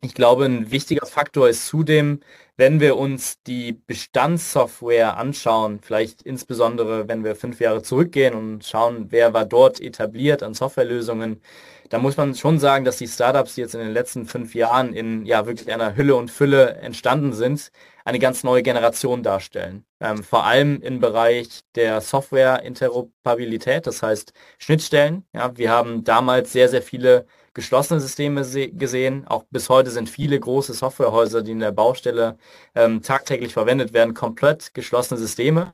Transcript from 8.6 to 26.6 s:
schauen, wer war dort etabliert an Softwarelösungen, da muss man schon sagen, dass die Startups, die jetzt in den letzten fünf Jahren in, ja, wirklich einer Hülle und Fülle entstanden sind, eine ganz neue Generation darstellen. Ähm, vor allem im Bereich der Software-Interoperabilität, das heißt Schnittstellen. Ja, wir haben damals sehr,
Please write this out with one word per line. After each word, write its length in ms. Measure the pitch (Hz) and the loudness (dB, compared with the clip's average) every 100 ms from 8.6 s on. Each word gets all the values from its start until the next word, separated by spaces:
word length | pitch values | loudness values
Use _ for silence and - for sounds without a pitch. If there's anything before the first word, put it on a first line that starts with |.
| - | -8
schauen, 400 | 110 117 120 98 | 0 0 -2 -2
wer 240 | 113 117 | 4 4
war 140 | 113 107 | 4 0
dort 340 | 120 131 127 | 6 6 4
etabliert 600 | - - 104 113 139 147 | -14 -8 -8 -4 0 0
an 100 | 117 | -2
Softwarelösungen, 880 | 110 131 - 123 120 117 113 113 107 _ - - - _ | -6 -6 -2 -2 -2 -6 -6 -6 -10 _ -20 -20 -20 _
da 100 | 113 | -2
muss 200 | 131 139 | -2 0
man 160 | 143 | -2
schon 240 | 131 151 160 | -2 0 2
sagen, 260 | 139 135 | 4 2
dass 140 | 131 123 | 2 -2
die 100 | 117 | -8
Startups, 460 | - 120 139 135 | -2 0 2 0
die 80 | - | -6
jetzt 120 | 120 | -10
in 60 | 117 | -8
den 140 | 113 | -4
letzten 320 | 110 123 - 117 | -4 -4 -8 -10
fünf 280 | 123 113 | -10 -10
Jahren 380 | 117 117 123 127 | -2 2 2 0
in, 320 | 117 113 113 | -4 -6 -6
ja, 220 | 104 113 107 | 0 0 0
wirklich 260 | 117 - | -8 -8
einer 240 | 113 113 101 | -4 -4 0
Hülle 200 | 139 131 | 2 2
und 140 | 120 | 0
Fülle 440 | - 143 139 127 | -2 2 6 4
entstanden 580 | 110 120 123 123 135 143 | 4 -12 -6 0 0 0
sind, 380 | 107 120 147 - _ - _ | -2 -2 -4 -8 _ -20 _
eine 140 | - 123 | -6 0
ganz 260 | 127 127 | 0 0
neue 180 | 131 127 | 0 2
Generation 600 | 123 120 117 - 131 123 | 2 2 0 0 -4 -2
darstellen. 640 | 110 98 - - 90 95 _ _ | -2 -2 -4 -10 -10 -12 _ _
Ähm, 240 | 110 107 | -8 -6
vor 220 | 101 117 | -2 0
allem 380 | 151 135 143 143 | 4 2 2 0
im 180 | - 127 | -6 -2
Bereich 600 | 120 107 117 120 117 - _ - | 0 2 2 2 -2 -16 _ -2
der 260 | 110 110 | 0 0
Software-Interoperabilität, 1800 | 104 135 135 135 131 127 123 127 131 120 120 _ - 120 120 113 - 139 160 | -2 -4 -2 2 4 2 -4 -4 -2 -2 -8 _ -2 -2 -2 -6 -2 -2 -4
das 160 | 113 | -6
heißt 320 | 113 107 - _ _ _ | -4 -4 -6 _ _ _
Schnittstellen. 680 | - 156 - 147 147 175 - | -2 -2 2 2 2 0 -10
Ja, 220 | - 123 120 | -6 -6 -2
wir 140 | 117 | 2
haben 340 | 117 120 117 | 2 2 -4
damals 480 | 110 113 127 127 123 | 2 2 4 0 0
sehr, 160 | 127 | 4